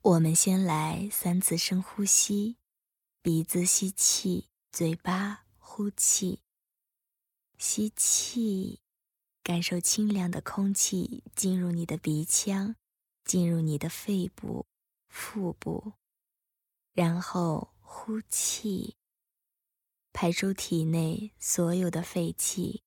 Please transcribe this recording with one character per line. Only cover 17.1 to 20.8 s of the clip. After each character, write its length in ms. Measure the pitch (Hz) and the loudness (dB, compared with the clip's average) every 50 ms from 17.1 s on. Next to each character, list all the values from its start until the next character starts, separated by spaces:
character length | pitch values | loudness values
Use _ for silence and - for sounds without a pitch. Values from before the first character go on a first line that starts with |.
| 170 175 | 2 -2
后 520 | 185 - - 180 170 165 156 - - - _ _ | -4 -4 -2 0 2 2 2 0 -4 -8 _ _
呼 400 | _ - - - - - 220 220 - _ | _ -18 -16 -12 -8 -6 -6 -6 -4 _
气， 680 | - - - - - - - 214 190 185 - - - _ _ _ _ _ _ _ _ _ _ _ _ _ _ _ _ _ _ _ _ _ _ _ _ | -2 -2 0 -2 -2 -2 -4 -4 -4 -4 -6 -8 -10 _ _ _ _ _ _ _ _ _ _ _ _ _ _ _ _ _ _ _ _ _ _ _ _
排 180 | - - 170 | 0 2 2
出 220 | 170 - 196 196 190 | 2 2 0 0 0
体 320 | - - - 175 165 | -2 -2 0 0 2